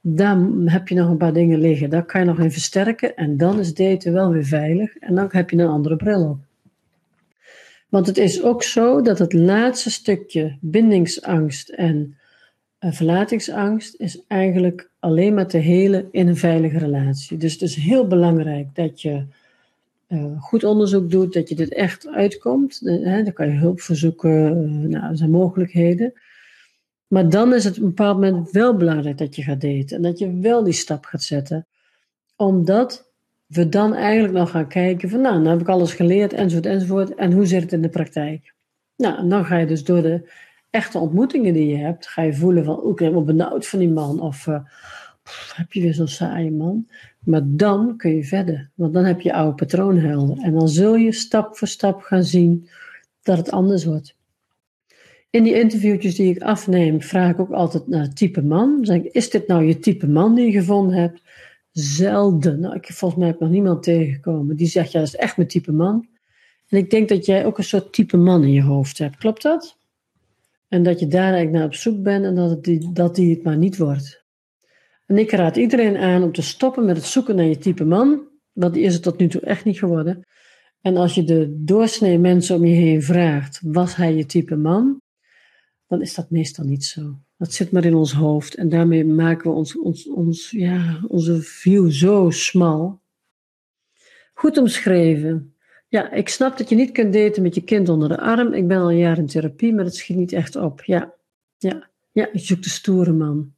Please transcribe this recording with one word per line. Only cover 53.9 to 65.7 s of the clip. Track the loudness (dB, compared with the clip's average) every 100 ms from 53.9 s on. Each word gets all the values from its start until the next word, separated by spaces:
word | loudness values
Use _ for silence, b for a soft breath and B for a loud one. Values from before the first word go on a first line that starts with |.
| -6 -8 _ _ _ _ _ _ _ _ b b b b
In | 2
die | 4 4
interviewtjes | 2 2 0 2 -2
die | 0 0
ik | 0
afneem, | -2 -4 0 2 2 0
vraag | -2 0 0
ik | 0
ook | -2
altijd | -2 -2 -2 -4
naar | -4
het | -4 -2
type | -2 0
man. | 0 2 2 2
Dan |
zeg | 2 0
ik, | 0
"Is | -2 0
dit | -4 0
nou | 2
je | 2 2
type | 0 0 2
man | 2 4
die | 4 4
je |
gevonden | 2 2 2 2 2
hebt?" | -2 -4 B B B B _
Zelden. | -8 -6 -2 0 2 2 2 0 -2
Nou, | -4
ik, | -8 -12
volgens | -6 -4 0
mij | -2
heb | 0
ik |
nog | 0
niemand | 0 2 0
tegengekomen | 0 0 0 -4 -4 -4 -4 -2
die | 0
zegt, | 0 -2
"Ja, | -2
dat | -4
is | -4
echt | -6 -2
mijn | -2
type | -2 -2